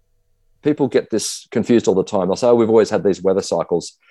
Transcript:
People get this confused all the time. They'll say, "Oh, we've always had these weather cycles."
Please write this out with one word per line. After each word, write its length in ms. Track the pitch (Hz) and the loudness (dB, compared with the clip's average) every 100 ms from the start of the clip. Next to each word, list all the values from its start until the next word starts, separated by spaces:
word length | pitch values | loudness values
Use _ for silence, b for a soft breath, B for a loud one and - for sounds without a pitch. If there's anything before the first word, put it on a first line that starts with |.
| _ _ _ _ _ _ | _ _ _ _ _ _
People 260 | 151 151 131 | -4 -2 0
get 200 | 120 - | 0 -2
this 380 | 107 - - - | -4 -4 -12 -6
confused 400 | 117 104 117 110 | -6 2 2 2
all 60 | 95 | 0
the 120 | 90 | 0
time. 180 | 101 90 | -2 -2
They'll 100 | 92 | 0
say, 140 | 123 | 2
"Oh, 40 | |
we've 160 | 120 110 | 2 4
always 200 | 110 101 | 4 2
had 120 | 104 | 0
these 180 | 98 90 | 0 0
weather 220 | 92 95 | 0 -2
cycles." 560 | - 85 78 87 - _ _ | -2 -4 -2 -4 -4 _ _